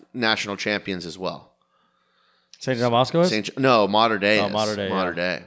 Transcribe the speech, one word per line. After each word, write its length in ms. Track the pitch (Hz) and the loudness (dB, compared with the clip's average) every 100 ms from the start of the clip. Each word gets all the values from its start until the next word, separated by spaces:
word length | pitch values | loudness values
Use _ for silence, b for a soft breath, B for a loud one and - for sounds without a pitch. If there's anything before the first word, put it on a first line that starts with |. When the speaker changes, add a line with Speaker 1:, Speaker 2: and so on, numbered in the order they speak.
| - | -14
Speaker 1:
national 440 | 127 113 107 107 98 | -2 0 0 -2 -6
champions 500 | - 104 - 92 85 | -2 -2 -4 -8 -8
as 120 | 85 | -8
well. 320 | 90 78 - _ _ _ _ _ _ _ _ _ _ - | -8 -8 -14 _ _ _ _ _ _ _ _ _ _ -12
Speaker 2:
Saint 180 | - 123 | -4 -2
John 120 | 120 | 2
Bosco 280 | 117 127 165 | 2 2 2
is? 60 | 175 | 2
Speaker 1:
Saint 160 | 113 98 | 0 -4
J-, 60 | - | 0
no, 280 | 135 120 101 | 4 4 4
Mater 300 | 104 113 107 | 4 2 2
Dei 220 | 101 107 | 2 2
Speaker 2:
Oh, 60 | 101 | 2
Speaker 1:
is. 60 | |
Speaker 2:
Mater 240 | 101 107 104 | 0 -2 -2
Dei, 120 | 98 | -2
Speaker 1:
Mater 260 | 95 92 82 | -2 -2 -2
Speaker 2:
yeah. 220 | 90 | -4
Speaker 1:
Dei. 60 | 82 | -4